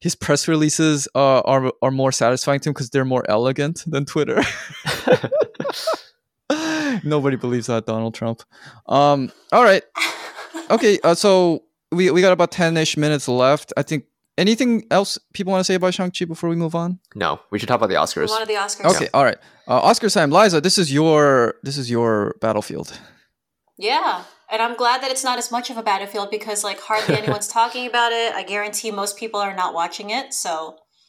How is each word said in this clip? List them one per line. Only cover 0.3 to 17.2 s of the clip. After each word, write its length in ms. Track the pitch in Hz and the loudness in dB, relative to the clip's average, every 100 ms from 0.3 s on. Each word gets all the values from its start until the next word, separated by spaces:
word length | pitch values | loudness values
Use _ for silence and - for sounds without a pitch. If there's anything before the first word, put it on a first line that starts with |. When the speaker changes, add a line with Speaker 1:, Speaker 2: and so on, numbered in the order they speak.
| 143 - | 0 2
Speaker 1:
releases, 580 | 160 151 - 160 147 139 | 2 2 2 2 0 -2
uh, 260 | 131 139 131 | 2 4 4
are, 320 | - 135 127 - | 4 2 0 -2
are 80 | 131 | -2
more 220 | 135 135 | 0 0
satisfying 480 | - 117 127 - 139 | 2 0 0 -2 -2
to 80 | 151 | -2
him 40 | |
'cause 160 | 139 123 | -6 -2
they're 140 | 139 131 | -2 0
more 180 | 127 - | 0 0
elegant 560 | 107 127 135 143 165 - | 0 0 0 -4 -6 -6
than 180 | 143 | -4
Twitter. 380 | 143 160 143 - - - - - 156 - - | -2 -2 0 0 -2 -4 -12 -12 -8 -4 0
<laughs> 160 | 254 - 587 466 - 554 - - - - _ _ _ - | 0 2 -2 -2 -6 -10 -6 -6 -6 -8 _ _ _ -6
Speaker 2:
<laughs> 540 | 302 320 311 294 220 | -4 -2 -4 -2 -4
Speaker 1:
Nobody 320 | 147 151 139 127 | -2 0 0 -2
believes 300 | 120 123 113 | -2 -4 -2
that, 200 | 113 110 | -4 -2
Donald 280 | 110 113 | -4 -4
Trump. 280 | - 117 117 - _ - - - | -4 -6 -6 -12 _ -20 -20 0
Um, 460 | 139 147 143 123 - _ | 4 4 4 -2 -8 _
all 120 | 214 | 4
right. 180 | 233 190 - | 6 6 2
Speaker 3:
<laughs> 40 | - - - - - - 320 - | -6 -6 -6 -14 -16 -16 -12 -2
Speaker 1:
Okay, 280 | 226 226 196 | 2 4 4
uh, 120 | 160 | 4
so 480 | 170 208 190 175 160 - _ _ | 4 4 4 4 0 -4 _ _
we, 180 | 175 185 | 2 4
we 100 | 170 | 4
got 140 | 190 | 4
about 160 | 180 170 | 4 2
ten-ish 480 | - 165 165 160 156 | 2 0 2 0 0
minutes 280 | 151 147 - | 0 0 0
left. 460 | 123 127 147 - - | 2 4 2 0 -6
I 40 | |
think 220 | - 151 - _ _ - | -4 -4 -6 _ _ 0
anything 480 | 190 226 247 226 - | 2 2 2 0 0
else 280 | 185 196 - - | 0 0 -4 -10
people 160 | - 185 | -8 -2
wanna 140 | 190 | 0
say 100 | 185 | 0
about 180 | 185 185 | 0 0
Shang-Chi 300 | 180 180 - | 0 -4 -4
before 240 | 165 160 170 | -6 -4 -4
we 80 | 170 | -2
move 180 | 165 | -2
on? 240 | 170 170 180 _ | -2 -4 -6 _
Speaker 2:
No, 260 | 208 | -4